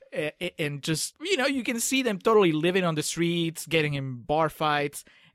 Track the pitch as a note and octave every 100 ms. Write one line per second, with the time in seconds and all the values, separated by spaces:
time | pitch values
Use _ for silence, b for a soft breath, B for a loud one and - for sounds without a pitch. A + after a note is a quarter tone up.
0 | - - D3+ - F3 - D3 D3 E3 D#3
1 | - - E4+ F4 C4 C#4 A3+ A#3 - C4
2 | B3 F#3+ A3+ A3 F3+ D#3 E3+ F#3+ F3 D3+
3 | - E3 E3+ E3+ E3 D#3+ - D#3+ D3+ C#3+
4 | C3+ B2 A2 D3+ D#3 - D#3 D3 D3 -
5 | - b b